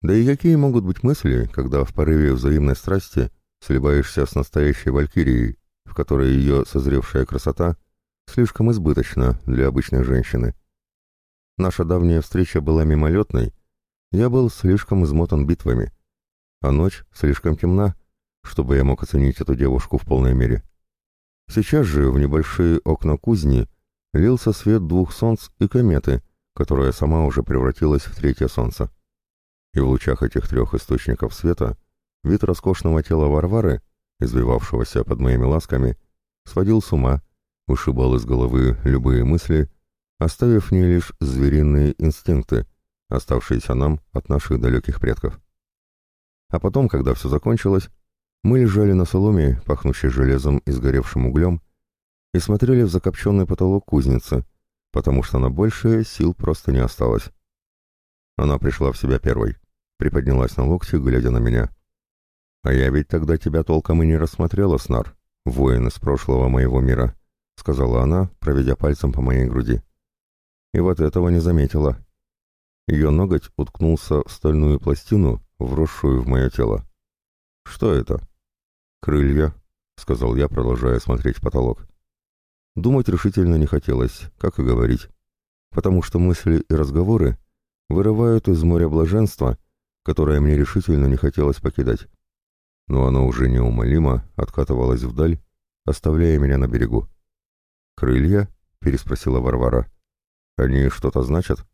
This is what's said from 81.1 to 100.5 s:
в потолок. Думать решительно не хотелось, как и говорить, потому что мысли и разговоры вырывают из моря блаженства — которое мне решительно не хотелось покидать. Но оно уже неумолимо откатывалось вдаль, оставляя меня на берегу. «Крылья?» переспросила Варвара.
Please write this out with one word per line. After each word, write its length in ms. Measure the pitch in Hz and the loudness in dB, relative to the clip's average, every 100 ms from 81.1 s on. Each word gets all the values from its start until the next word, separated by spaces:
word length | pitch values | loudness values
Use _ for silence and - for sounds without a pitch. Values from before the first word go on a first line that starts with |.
| 60 62 60 | -2 -2 -4
в 40 | |
потолок. 460 | 64 67 62 58 - _ _ _ _ _ _ _ _ - | -4 -2 -2 -4 -10 _ _ _ _ _ _ _ _ -4
Думать 320 | 95 135 120 | 0 2 2
решительно 460 | 87 101 98 90 | 0 0 2 2
не 120 | 82 73 | 4 2
хотелось, 560 | 76 - 64 62 - - _ | 0 -2 -2 -2 -4 -18 _
как 220 | 82 - | -6 -2
и 60 | |
говорить, 440 | 62 60 58 60 - - _ _ _ _ _ | 0 2 2 -2 -4 -20 _ _ _ _ _
потому 320 | - 95 92 | -4 0 0
что 160 | 80 87 | 0 0
мысли 460 | 90 85 - 82 - | 2 0 0 0 0
и 60 | |
разговоры 640 | 78 71 71 92 113 73 57 _ _ _ _ _ | -2 0 0 0 2 0 -2 _ _ _ _ _
вырывают 600 | 87 101 110 117 113 - | 0 0 2 2 2 2
из 160 | 87 | 2
моря 240 | 80 85 85 | 2 2 2
блаженства — 720 | 78 80 101 107 - 64 58 _ _ _ _ | 2 2 2 0 0 -4 -4 _ _ _ _
которое 380 | - 78 76 73 | -6 0 2 2
мне 160 | 73 73 | 2 2
решительно 500 | 71 - - 78 67 | 2 -2 0 2 2
не 100 | 65 | 2
хотелось 440 | 71 - 71 69 | 0 0 -2 0
покидать. 480 | - - 62 57 - _ _ _ _ _ _ _ - | -4 -4 -2 -2 -6 _ _ _ _ _ _ _ -4
Но 180 | 65 65 | 0 2
оно 200 | 65 65 | 2 0
уже 220 | 62 64 | 2 0
неумолимо 800 | 62 60 58 57 73 76 62 - | 2 0 0 0 2 2 0 -4
откатывалось 680 | - 67 - 71 64 62 62 | -8 -6 -4 -2 0 0 -2
вдаль, 380 | 60 60 - 78 _ _ _ _ | -4 -2 -2 -2 _ _ _ _
оставляя 540 | - 76 - 78 85 78 | -6 -4 -2 2 2 2
меня 200 | 69 67 | 2 0
на 80 | 65 | 0
берегу. 420 | 58 58 57 - - _ _ _ _ _ _ _ - | -2 -2 -2 -6 -16 _ _ _ _ _ _ _ -4
«Крылья?» 520 | 64 64 76 101 101 - _ _ | 0 2 2 0 -2 -8 _ _
переспросила 580 | - 65 - - - 64 | -2 -2 -4 -6 -2 -2
Варвара. 500 | 62 62 62 60 58 _ _ _ _ _ _ | 0 0 0 0 -4 _ _ _ _ _ _